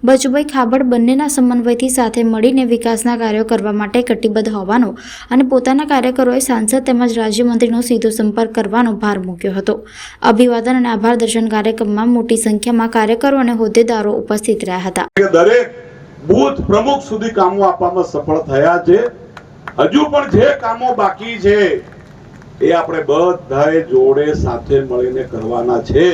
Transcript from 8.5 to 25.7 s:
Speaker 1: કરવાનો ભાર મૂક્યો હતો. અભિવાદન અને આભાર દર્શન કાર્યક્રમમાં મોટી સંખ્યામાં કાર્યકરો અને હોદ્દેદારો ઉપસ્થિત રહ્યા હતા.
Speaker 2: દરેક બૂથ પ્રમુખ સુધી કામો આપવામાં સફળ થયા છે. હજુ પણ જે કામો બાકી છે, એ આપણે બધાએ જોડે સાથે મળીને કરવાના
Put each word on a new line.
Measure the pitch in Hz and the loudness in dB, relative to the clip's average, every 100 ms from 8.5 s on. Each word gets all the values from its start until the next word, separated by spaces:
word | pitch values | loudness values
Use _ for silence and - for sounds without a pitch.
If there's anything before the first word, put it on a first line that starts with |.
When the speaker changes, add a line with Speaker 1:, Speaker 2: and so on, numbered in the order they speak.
Speaker 1:
કરવાનો | 220 208 220 240 208 | -2 -2 0 0 0
ભાર | 214 196 | -2 -4
મૂક્યો | 185 175 196 190 | -6 -6 -6 -4
હતો. | 196 - - - - - | -4 -4 -6 -20 -20 -4
અભિવાદન | - 220 247 233 233 254 | 0 4 4 2 0 0
અને | 240 | 0
આભાર | 220 220 240 | 0 0 2
દર્શન | 226 226 226 | 0 0 0
કાર્યક્રમમાં | 214 214 226 214 208 226 240 | 0 -2 -2 -2 0 2 0
મોટી | 233 226 | 0 0
સંખ્યામાં | 220 214 233 233 226 | 0 -2 0 0 0
કાર્યકરો | 233 214 226 277 277 | 0 0 2 2 2
અને | 240 | 0
હોદ્દેદારો | 233 220 220 226 226 208 - | 0 0 2 2 2 -2 -4
ઉપસ્થિત | - 214 214 208 190 | -4 -4 -2 -2 -2
રહ્યા | 185 185 | -4 -4
હતા. | 185 180 - 196 | -4 -4 0 2
Speaker 2:
દરેક | 165 185 240 240 - - - - - 147 | 4 4 4 0 -8 -20 -20 -20 -18 0
બૂથ | 196 269 180 - | 2 2 -2 0
પ્રમુખ | 202 240 277 | 0 2 -2
સુધી | - 214 226 | -4 -6 -4
કામો | 214 185 196 190 | 0 0 2 0
આપવામાં | 180 175 180 - | 2 -2 -2 -4
સફળ | - 147 156 151 | -4 -2 -4 -2
થયા | 135 156 175 | 0 2 2
છે. | - 185 240 - - - - - - - | 2 2 2 -6 -20 -20 -20 -20 -14 -2
હજુ | 160 285 302 | 0 2 0
પણ | 285 277 | 0 0
જે | 190 269 277 | 2 2 2
કામો | 233 233 247 233 | -4 -4 -2 0
બાકી | 196 - 226 226 | -2 -4 -10 -2
છે, | 190 208 190 135 - - - - - - - - | 0 2 2 -2 -8 -20 -20 -20 -20 -20 -20 -4
એ | 151 170 | 0 0
આપણે | 165 156 139 | -2 -6 -2
બધાએ | 151 180 170 - 135 147 160 160 | 0 0 -2 -4 -2 0 0 0
જોડે | 127 131 135 147 147 | 2 2 2 0 -2
સાથે | - - - 139 | -4 -6 -2 -2
મળીને | 135 123 127 127 - | 0 -2 -2 -4 -8
કરવાના | 113 110 120 120 | -8 -6 -4 -2